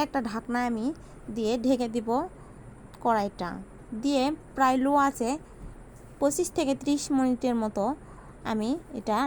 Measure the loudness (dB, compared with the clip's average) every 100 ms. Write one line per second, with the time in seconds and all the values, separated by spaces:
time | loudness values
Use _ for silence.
0 | 2 0 -2 -4 -2 0 0 0 -2 -4
1 | -10 -16 -10 -4 0 2 2 2 2 -2
2 | 0 0 -2 -8 -18 -18 -18 -18 -20 -2
3 | 2 2 2 -2 -6 -6 -10 -16 -12 -4
4 | 2 4 2 0 -6 2 4 4 4 6
5 | 4 2 -2 -2 -6 -16 -16 -16 -18 -20
6 | -20 0 2 2 0 0 0 0 2 0
7 | 2 2 2 2 2 0 0 0 0 -2
8 | -8 -18 -18 -10 -4 0 0 -2 -4 -6
9 | 0 0